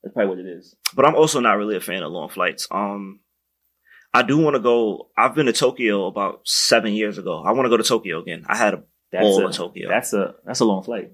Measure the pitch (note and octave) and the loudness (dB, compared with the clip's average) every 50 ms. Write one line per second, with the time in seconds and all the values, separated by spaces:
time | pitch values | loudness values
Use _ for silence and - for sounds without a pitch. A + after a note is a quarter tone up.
0 | - G2+ - B2 G#2 G2 F#2 F#2 F#2 F#2+ F2 E2+ - _ _ _ _ - - - | -16 -10 -4 -2 -2 -2 -2 -6 -8 -14 -14 -16 -18 _ _ _ _ -8 0 2
1 | C3 D3 D#3+ - D#3 D3+ - C#3 A#2+ A2+ G#2 G#2 G#2 G#2+ G#2+ F2+ - - F2 F#2+ | 4 4 6 4 4 4 4 2 2 4 2 2 0 -2 -4 -4 -4 -6 -6 -6
2 | E2+ D2+ E2+ F2+ D2+ - - F#2+ F2+ F2 - - - - F2 F#2+ G#2 G2+ G2+ G2+ | -6 -6 -8 -8 -8 -10 -4 -2 -2 -2 -2 -6 -10 -6 -4 -4 -4 -4 -6 -10
3 | G2 G2 G2 _ _ _ _ _ _ _ _ _ _ _ _ _ _ _ - - | -12 -14 -18 _ _ _ _ _ _ _ _ _ _ _ _ _ _ _ -20 -20
4 | _ _ - B2 B2 A2+ C#3 D3+ E3 D3+ C#3+ B2+ G#2 B2 A#2+ A#2+ A2+ G#2+ F#2+ - | _ _ 0 0 2 4 2 2 4 4 2 2 2 4 4 4 2 0 -2 -6
5 | - _ _ - A2+ B2+ A#2+ D#3 D3+ B2+ G#2+ - D3 B2+ C3 - B2 A2 G#2 G2 | -10 _ _ 2 2 2 2 2 2 2 2 2 2 0 0 2 0 0 0 0
6 | F#2+ F#2 G2+ G#2+ G2+ F#2+ - - _ - - - - - B2+ A#2 G#2 A2 G#2 G#2+ | -2 -4 -4 -4 -4 -4 -4 -8 _ -4 -2 0 2 4 4 4 2 0 -2 -2
7 | G#2+ G#2 G2 - F#2 F#2 E2+ D#2+ D#2+ F2+ A2 C3 C3 B2 A#2 A2 A2 - B2+ A2 | -2 -4 -4 -6 -8 -8 -8 -4 -2 0 0 0 2 2 2 2 2 2 0 -2
8 | - F#2+ D#2+ D#2+ E2 - E2+ E2+ - - - - A#2 G#2 F#2+ - - _ _ _ | -2 -4 -8 -8 -8 -10 -12 -12 -4 -4 -2 2 2 0 0 -2 -10 _ _ _
9 | _ _ - F#2 G2+ G#2 G2 G2 G2 F#2 F#2 - F2 F2 - F#2 F#2 F#2 F#2 A2+ | _ _ -2 2 4 4 6 4 4 2 -2 -6 -8 -8 -10 -12 -6 -2 -2 -2
10 | - - - G#2 F#2+ - - _ _ - B2 B2+ B2+ A2 G2+ F#2+ F#2+ - A#2+ G#2 | -2 -2 -2 -2 -2 -4 -6 _ _ -10 -2 0 2 2 2 0 -4 -8 -10 -10
11 | F2 F2+ | -10 -12